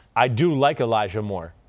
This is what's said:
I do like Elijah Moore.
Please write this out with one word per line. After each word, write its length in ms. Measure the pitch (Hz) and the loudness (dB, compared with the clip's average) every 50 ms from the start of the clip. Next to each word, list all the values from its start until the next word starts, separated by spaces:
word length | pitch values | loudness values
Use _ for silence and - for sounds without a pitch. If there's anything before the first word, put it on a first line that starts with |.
| _ _ - | _ _ 0
I 120 | 117 123 131 | 2 2 2
do 260 | 117 110 170 175 151 | 2 2 0 2 2
like 260 | 131 135 147 143 - | 2 2 0 0 0
Elijah 420 | 123 113 113 107 107 95 92 110 | 0 0 0 0 -2 -2 -4 -6
Moore. 300 | 104 104 98 87 82 85 - _ _ | -6 -6 -6 -8 -8 -12 -16 _ _